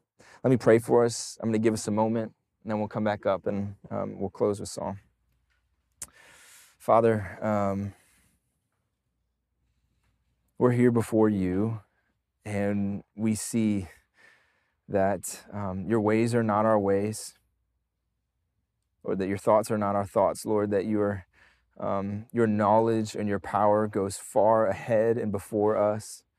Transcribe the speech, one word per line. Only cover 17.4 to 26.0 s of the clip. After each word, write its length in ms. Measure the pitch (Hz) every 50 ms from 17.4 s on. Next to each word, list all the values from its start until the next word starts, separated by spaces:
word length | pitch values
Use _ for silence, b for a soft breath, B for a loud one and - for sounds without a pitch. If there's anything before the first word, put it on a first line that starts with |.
| _ _ _ _ _ _ _ _ _ _ _ _ _ _ _ _ _ _ _ _ _ _ _ _ _ _ _ _ _ _ _ _ -
Lord, 140 | - 101 95
that 100 | 95 95
your 100 | 98 95
thoughts 320 | - 120 107 110 110 -
are 80 | 113 107
not 160 | 104 101 101
our 120 | 101 101
thoughts, 380 | 98 - 113 98 87 80 - -
Lord, 280 | 110 107 104 104 104 104
that 140 | 98 90
your, 400 | 110 107 104 104 101 101 98 90 _ b b b b b b b b b -
um, 480 | - 101 101 98 98 101 104 104 110 - -
your 160 | 117 117 110
knowledge 640 | 104 104 107 101 107 110 113 113 113 113 110 107 -
and 140 | - 104 104
your 100 | 101 98
power 480 | - - - 101 104 104 104 107 107
goes 300 | 107 104 110 98 98 95
far 500 | - - - - 113 98 107 113 110 110
ahead 520 | 95 98 - - - 117 107 110 117 113 120
and 120 | 113 107
before 460 | 98 98 - - 113 107 104 107 107
us, 480 | 98 104 104 104 110